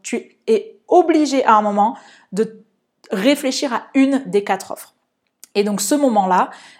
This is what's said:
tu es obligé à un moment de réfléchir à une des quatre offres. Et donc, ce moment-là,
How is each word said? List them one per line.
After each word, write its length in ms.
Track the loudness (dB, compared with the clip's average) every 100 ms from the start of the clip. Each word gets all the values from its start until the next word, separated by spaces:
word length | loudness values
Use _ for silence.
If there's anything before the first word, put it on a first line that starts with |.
tu 360 | -10 -10 -10 _ -2
es 300 | -2 -4 -18 2
obligé 560 | 2 4 2 0 0 4
à 100 | 4
un 60 |
moment 360 | 2 0 0 -2 -16 -20 _
de 300 | -4 -4 -8 _ _ _ _ _
réfléchir 640 | -2 0 0 -2 -4 -4
à 100 | -6 -2 2
une 260 | 2 0 0
des 180 | -2
quatre 280 | 0 -4 -6
offres. 220 | -14 -16 _ _ _ _ _ -6 -4
Et 80 |
donc, 180 | -2 -4
ce 140 | -2 0
moment-là, 560 | 2 0 2 0 0 -6 -20